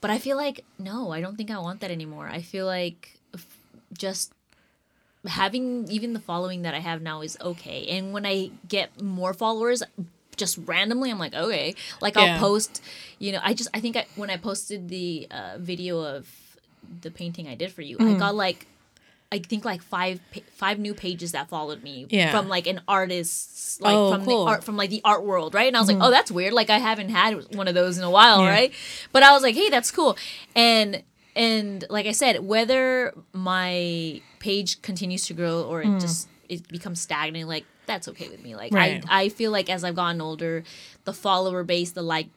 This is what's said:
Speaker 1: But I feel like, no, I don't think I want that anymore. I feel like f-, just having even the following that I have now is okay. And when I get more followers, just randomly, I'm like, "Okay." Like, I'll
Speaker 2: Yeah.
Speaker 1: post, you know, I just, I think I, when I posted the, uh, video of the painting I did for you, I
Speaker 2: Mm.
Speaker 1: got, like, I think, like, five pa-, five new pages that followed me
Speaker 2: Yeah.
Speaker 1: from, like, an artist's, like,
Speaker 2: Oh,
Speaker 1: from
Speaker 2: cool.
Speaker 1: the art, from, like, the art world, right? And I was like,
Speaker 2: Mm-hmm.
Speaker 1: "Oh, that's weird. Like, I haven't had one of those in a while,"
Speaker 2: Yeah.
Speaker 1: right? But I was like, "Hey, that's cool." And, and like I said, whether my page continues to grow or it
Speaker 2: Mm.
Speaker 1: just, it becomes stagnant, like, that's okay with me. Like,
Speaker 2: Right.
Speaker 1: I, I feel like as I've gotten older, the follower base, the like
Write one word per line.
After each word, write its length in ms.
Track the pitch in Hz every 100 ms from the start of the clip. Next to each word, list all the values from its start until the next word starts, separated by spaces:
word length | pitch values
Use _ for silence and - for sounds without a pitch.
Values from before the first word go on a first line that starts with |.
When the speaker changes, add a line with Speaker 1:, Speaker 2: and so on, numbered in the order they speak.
Speaker 1:
But 80 | 214
I 80 | 214
feel 180 | 262 269
like, 300 | 294 277 - _
no, 320 | 190 220 233
I 100 | 160
don't 160 | 180 208
think 120 | 214
I 80 | 214
want 200 | 170 196
that 100 | 196
anymore. 360 | 170 156 151 147
I 140 | 165
feel 240 | 170 196 185
like 460 | 185 175 170 - _ _
f-, 120 | 180 - _ _ - _ 180
just 360 | 190 190 - _ _ _ _ _ _ _ _ _ 190
having 640 | 170 190 240 254 247 208
even 220 | 214 233
the 60 | 226
following 420 | 214 175 185 185
that 100 | 170
I 60 | 147
have 220 | 170 165
now 200 | 160 156
is 160 | 156 -
okay. 460 | 180 175 - 135 -
And 220 | 185 190
when 120 | 202 202
I 260 | 196 190 - -
get 340 | 196 - -
more 320 | 202 185 185
followers, 500 | 185 220 226 233 247 - - 170 _ _ -
just 200 | 190 - 170
randomly, 440 | 175 202 240 262
I'm 100 | 214
like, 140 | 160
"Okay." 420 | 135 185 190 143 - - -
Like, 140 | 208 202
I'll 100 | 185
Speaker 2:
Yeah. 120 | 165
Speaker 1:
post, 420 | 202 208 214 - - - - -
you 120 | 202
know, 80 | 196
I 100 | -
just, 160 | 220 233
I 60 | 208
think 160 | 233 233
I, 80 | - -
when 140 | 202
I 80 | 185
posted 520 | 202 196 - 208 175
the, 380 | 185 175 160 -
uh, 260 | - 95 95
video 420 | 175 175 180 170
of 280 | 156 139 - - - _ _ _ - 170
the 100 | 165
painting 360 | 170 175 170 160
I 80 | 120
did 160 | 185
for 100 | 185
you, 160 | 147 131
I 40 |
Speaker 2:
Mm. 160 | 220 196
Speaker 1:
got, 160 | 202 208
like, 320 | 190 175 - _ _ _ _ _ _
I 100 | 208
think, 260 | 170 220 220
like, 160 | 180
five 400 | - 185 185 180 _
pa-, 60 | - - _
five 240 | 196 208
new 140 | 208
pages 400 | 208 185 175 170
that 160 | 160 156
followed 340 | 170 151 151
me 220 | 143 139 127
Speaker 2:
Yeah. 220 | 202 170
Speaker 1:
from, 160 | 208 190
like, 180 | 180 170
an 120 | 185 -
artist's, 920 | 196 185 180 170 - - - - -
like, 120 | 208
Speaker 2:
Oh, 200 | 208 202
Speaker 1:
from 100 | 196
Speaker 2:
cool. 220 | 196 240 170
Speaker 1:
the 60 |
art, 120 | 160
from, 140 | - 208
like, 120 | 202
the 120 | 214
art 220 | 214 208 202
world, 280 | 185 160
right? 140 | 190 247
And 80 | 247
I 60 |
was 80 | 202
like, 80 | 196
Speaker 2:
Mm-hmm. 80 | -
Speaker 1:
"Oh, 60 |
that's 200 | 254 -
weird. 220 | 175 185
Like, 160 | 233 214
I 80 | 214
haven't 320 | 240 220 196
had 440 | 214 208 208 - 202
one 120 | 190
of 60 | 180
those 220 | 180 180
in 60 | 180
a 40 |
while," 300 | 185 233 208
Speaker 2:
Yeah. 60 | 190
Speaker 1:
right? 200 | 202 254 - - - -
But 120 | 262
I 100 | 277
was 100 | 285
like, 120 | 262 226
"Hey, 140 | 403
that's 220 | 269 233
cool." 240 | - 302 190 - - - -
And, 460 | 233 226 208 196 - _ _ -
and 480 | 226 220 208 196 160
like 160 | 208 208
I 80 |
said, 320 | 220 269 196 196
whether 680 | 214 226 262 262 254 247 - -
my 880 | 190 185 185 180 180 175 170 165 151 - _
page 420 | 214 202 185 -
continues 440 | - 185 190 180 -
to 80 |
grow 300 | 165 170 170
or 180 | 135 165
it 60 | 208
Speaker 2:
Mm. 120 | 196
Speaker 1:
just, 280 | 175 165 - _ _
it 180 | 175 -
becomes 320 | 170 196 170
stagnant, 480 | - 151 156 160 160
like, 160 | 160 - _ -
that's 220 | 208 -
okay 180 | - -
with 120 | 87
me. 120 | - -
Like, 180 | 113
Speaker 2:
Right. 300 | 202 175 147 165
Speaker 1:
I, 140 | 190
I 60 | 196
feel 220 | - 226
like 180 | 208 185
as 140 | 185
I've 120 | 175 175
gotten 240 | 175 170
older, 420 | 160 156 165 165 165 - - - -
the 80 |
follower 500 | 196 208 185 190 185
base, 280 | 175 175 170
the 100 | 175
like 260 | 170 160 160